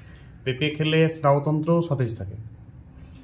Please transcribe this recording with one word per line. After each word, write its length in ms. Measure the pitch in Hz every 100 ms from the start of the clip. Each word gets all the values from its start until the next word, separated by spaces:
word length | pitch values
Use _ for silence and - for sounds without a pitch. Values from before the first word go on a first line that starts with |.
| - - - -
পেঁপে 260 | 131 123 151
খেলে 400 | 151 156 160 160
স্নায়ুতন্ত্র 720 | - 143 143 147 156 160 170 170
সতেজ 280 | 131 117 -
থাকে, 180 | 95 - - - - - - - - -